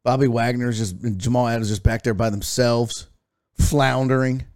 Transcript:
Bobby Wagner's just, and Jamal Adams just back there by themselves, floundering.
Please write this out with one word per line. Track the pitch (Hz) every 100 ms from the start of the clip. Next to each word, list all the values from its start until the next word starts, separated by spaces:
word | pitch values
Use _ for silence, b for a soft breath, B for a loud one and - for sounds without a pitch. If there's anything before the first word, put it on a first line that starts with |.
Bobby | 123 131 135
Wagner's | 117 117 123 123 110
just, | 110 90
and | 117 95
Jamal | 123 123 120
Adams | 117 107
just | 104
back | - 113
there | 120 101
by | 113
themselves, | 104 - - 120 117 120 - - _ _ _ _ -
floundering. | 175 147 131 127 131 131 131 131 -